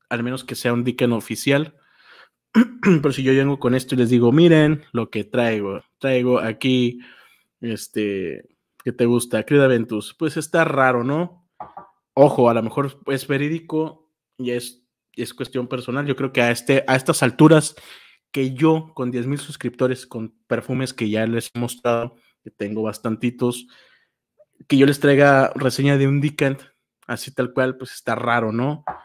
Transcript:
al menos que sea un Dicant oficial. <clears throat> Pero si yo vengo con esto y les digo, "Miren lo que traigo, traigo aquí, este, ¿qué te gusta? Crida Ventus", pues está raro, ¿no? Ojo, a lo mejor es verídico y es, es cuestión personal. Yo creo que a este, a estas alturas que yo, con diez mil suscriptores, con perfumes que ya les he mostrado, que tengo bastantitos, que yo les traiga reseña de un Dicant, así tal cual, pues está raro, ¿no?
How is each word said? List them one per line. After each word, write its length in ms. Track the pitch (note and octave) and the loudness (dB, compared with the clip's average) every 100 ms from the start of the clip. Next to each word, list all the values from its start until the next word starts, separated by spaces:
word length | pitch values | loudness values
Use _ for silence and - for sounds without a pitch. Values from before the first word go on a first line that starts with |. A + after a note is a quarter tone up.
| - | -8
al 140 | A#2 | -6
menos 200 | A#2+ C3 | -4 -8
que 100 | - | -10
sea 180 | A#2 B2 | -6 -2
un 120 | A#2+ | -2
Dicant 280 | B2 B2 B2 | -2 -2 0
oficial. 640 | A#2 - A2 C3+ C#3 D#3 - _ _ _ - _ _ _ | -2 -4 -4 0 0 -2 -12 _ _ _ -20 _ _ _
<clears throat> 0 | A3+ B3 - | 2 2 2
Pero 300 | - E3 C#3+ | 2 4 2
si 100 | C3+ | 0
yo 100 | C3 | 2
vengo 260 | C3+ C#3 C3+ | 2 2 0
con 160 | A#2+ | 0
esto 200 | B2+ - | -2 0
y 40 | B2+ | 0
les 120 | A#2 | 2
digo, 220 | B2 A#2 | 4 4
"Miren 520 | D3 E3+ D#3 D3+ D3+ - | 6 6 6 4 0 -4
lo 180 | A#2+ A2 | -6 -6
que 140 | A2 | -6
traigo, 580 | G#2 B2 A#2 A2 G2+ G2 - _ | -4 -2 0 0 -4 -8 -12 _
traigo 420 | C#3 C3 B2 B2 | -2 0 2 0
aquí, 600 | A2+ A2 C3+ B2+ A#2+ A#2+ - - _ _ _ _ | 0 -2 0 2 0 -4 -14 -20 _ _ _ _
este, 880 | A#2 G#2+ - A2 G#2 G2 F2 B1+ - _ _ _ | -10 -10 -8 -6 -4 -4 -6 -10 -16 _ _ _
¿qué 100 | B2 | -8
te 140 | - A#2+ | -2 0
gusta? 380 | A#2+ - A2 | 0 -2 -4
Crida 240 | - C#3+ C3+ | 2 4 4
Ventus", 480 | A#2+ - G#2+ - - | 2 -2 -6 -8 -6
pues 180 | D#3 D#3+ | -6 -6
está 280 | D3+ E3 | -2 0
raro, 400 | D3+ C3+ C3 B2 | 0 2 2 2
¿no? 440 | B2 D3+ F3 - _ - - - - _ _ | -2 -4 -6 -10 _ -20 -20 -20 -20 _ _
Ojo, 360 | - C#3+ - A#2+ | 4 4 6 2
a 40 | |
lo 80 | A2+ | 2
mejor 340 | A2+ - C#3 - - | -2 -4 -6 -6 -6
es 220 | C3+ - | -6 -4
verídico 800 | C#3 D3 E3 E3 D#3 D#3 - _ _ _ - | -4 -4 -6 -6 -6 -6 -10 _ _ _ -10
y 140 | B2 | -6
es, 340 | B2 A#2+ - _ _ _ | -6 -8 -16 _ _ _
es 220 | - A#2 | -12 -10
cuestión 340 | - A#2 B2+ B2 | -10 -8 -8 -6
personal. 380 | B2+ A#2+ C3 C#3+ | -8 -8 -6 -4
Yo 100 | C3 | -4
creo 160 | C3+ | -4
que 100 | C3+ | 0
a 80 | A#2+ | 0
este, 320 | A#2+ - C3+ - | 0 0 0 2
a 80 | C3 | 0
estas 260 | - D3 | 0 0
alturas 540 | B2+ - D#3 D#3+ - - - - - _ _ | 0 6 6 6 4 -6 -20 -20 -20 _ _
que 220 | C#3+ C3 | -6 -4
yo, 360 | B2+ D#3+ D#3+ D#3 | 0 0 0 -4
con 180 | - B2 | -8 -6
diez 160 | A#2+ B2 | -4 -6
mil 100 | C#3+ | -8
suscriptores, 680 | - - C3 - B2+ B2+ | -10 -10 -10 -2 -2 -4
con 300 | - A#2 A2 _ - | -10 -12 -12 _ -6
perfumes 440 | A2+ - C3 C3 | -6 -4 -6 -6
que 160 | - G#2+ | -6 -4
ya 180 | G#2+ A2+ | -2 -2
les 220 | A#2 - | -2 -6
he 40 | A#2+ | -6
mostrado, 560 | A#2+ - A#2+ A#2 B2 - _ _ | -8 -4 -2 -2 -4 -12 _ _
que 80 | - | -20
tengo 320 | - G#2 G#2+ | -10 -8 -6
bastantitos, 840 | G#2+ G2+ A#2 A2 B2 B2 B2 A#2+ - _ _ _ _ _ _ _ _ _ - | -6 -6 -6 -4 -4 -2 -4 -4 -12 _ _ _ _ _ _ _ _ _ 0
que 100 | C#3 | 4
yo 100 | C#3 | 4
les 140 | C#3+ | 4
traiga 520 | C#3+ C#3 C#3+ C3+ C3+ | 2 6 6 6 2
reseña 420 | - C3+ - C#3 C#3 | 0 -4 0 0 2
de 120 | C#3 | 2
un 120 | C#3+ | 0
Dicant, 400 | D3 D3 C#3 C3+ - _ _ _ - | -2 -2 -2 -4 -12 _ _ _ -12
así 260 | A#2 - | -10 -8
tal 200 | C3+ B2 | -6 -4
cual, 240 | C3+ C3 B2+ | -2 -4 -4
pues 160 | B2+ | -12
está 220 | - - | -12 -8
raro, 360 | A2+ A#2+ A#2 A2 | -4 -2 -2 -2
¿no? 320 | A2+ C3+ D3 - - | -2 -4 -6 -10 -16